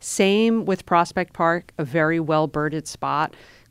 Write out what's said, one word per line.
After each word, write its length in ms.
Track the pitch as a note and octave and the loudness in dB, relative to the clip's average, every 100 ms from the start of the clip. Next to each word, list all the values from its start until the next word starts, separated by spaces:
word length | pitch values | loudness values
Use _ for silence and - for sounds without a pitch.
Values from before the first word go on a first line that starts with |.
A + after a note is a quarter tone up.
Same 680 | - - G3 G#3 A3+ A3+ F3+ | -6 0 2 4 2 2 0
with 180 | F#3 | -4
Prospect 480 | - F3 E3+ - F3+ | 0 2 2 -2 -6
Park, 400 | - E3 F3 - - | -2 0 0 -4 -8
a 60 | C#3+ | -4
very 340 | D#3+ D#3 E3 | 0 2 0
well-birded 640 | D#3 D#3 D#3 D#3 D3+ D#3 - | 0 0 0 -2 -4 -4 -8
spot. 480 | - C#3 C#3+ D#3 - - - _ | -8 -4 -2 -4 -8 -20 -20 _